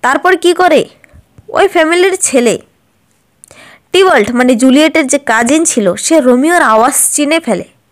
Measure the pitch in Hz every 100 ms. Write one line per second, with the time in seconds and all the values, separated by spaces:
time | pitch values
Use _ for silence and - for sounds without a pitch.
0 | 240 285 349 359 349 349 359 294 - _
1 | _ - _ - - - 370 349 320 349
2 | 381 370 - 262 240 185 - _ _ _
3 | _ _ _ _ - - - - _ 359
4 | 381 294 208 240 254 240 262 262 311 320
5 | 269 285 - 220 240 302 330 - 196 175
6 | - 320 254 247 294 349 277 220 240 269
7 | - - 294 320 330 190 - _ _